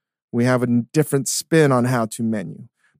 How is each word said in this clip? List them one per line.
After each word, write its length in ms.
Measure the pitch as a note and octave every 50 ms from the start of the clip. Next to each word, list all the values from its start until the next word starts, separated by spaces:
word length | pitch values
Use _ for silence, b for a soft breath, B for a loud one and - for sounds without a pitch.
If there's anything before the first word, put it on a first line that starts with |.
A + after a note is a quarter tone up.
| _ _ _ _ _ _ -
we 100 | A#2+ A#2+
have 180 | B2+ B2+ A#2+
a 60 | B2
n-, 220 | A#2+ A#2+ A#2+ A#2 -
different 380 | - D#3 D3 - C#3+ C#3 - -
spin 420 | - - - _ E3 D#3+ D3+ C#3
on 140 | B2+ B2 A#2+
how 200 | B2 C3 A#2+ A2+
to 140 | G#2+ - -
menu. 460 | A2+ A2 A2 G#2 F2 D#2+ - - A#2+ - _ _ _ _ _